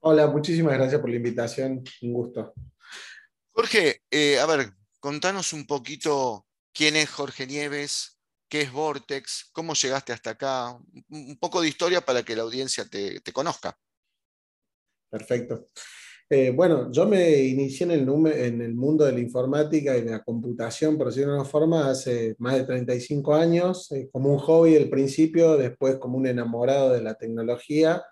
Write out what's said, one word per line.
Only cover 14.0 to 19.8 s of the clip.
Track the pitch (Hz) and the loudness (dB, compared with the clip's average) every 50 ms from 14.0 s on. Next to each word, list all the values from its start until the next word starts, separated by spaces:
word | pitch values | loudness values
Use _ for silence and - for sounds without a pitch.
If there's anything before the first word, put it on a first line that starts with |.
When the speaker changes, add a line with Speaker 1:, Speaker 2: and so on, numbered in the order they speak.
| _ _ _ _ _ _ _ _ _ _ _ _ _ _ _ _ _ _ _ _ _ _ | _ _ _ _ _ _ _ _ _ _ _ _ _ _ _ _ _ _ _ _ _ _
Speaker 1:
Perfecto. | - 107 - - 123 120 117 - 127 110 - _ _ - - - - - - - - - _ _ 147 | -14 -14 -6 -4 -4 -4 -4 -6 -10 -10 -10 _ _ -20 -20 -20 -20 -20 -20 -20 -20 -20 _ _ 2
Eh, | 135 131 127 | 4 4 2
bueno, | 123 139 180 180 160 139 123 123 120 | 4 2 4 4 4 2 0 0 2
yo | 143 180 | 2 4
me | 214 208 190 175 170 156 139 | 4 4 4 6 6 6 4
inicié | 135 131 131 135 139 135 135 - 180 | 4 2 2 0 -2 -2 -2 -4 -2
en | 175 | 0
el | 170 151 135 | 2 0 2
nume-, | 127 139 151 160 156 151 127 127 | 2 2 4 4 2 2 0 -2
en | 123 117 117 | -2 -2 -4
el | 117 117 117 | -6 -6 -4
mundo | 120 127 143 156 156 151 | -2 0 0 4 4 4
de | 139 | 4
la | 123 120 | 2 0
informática | 120 120 123 123 127 131 139 147 151 151 156 156 | -4 -4 -2 -2 -2 0 0 0 0 2 0 0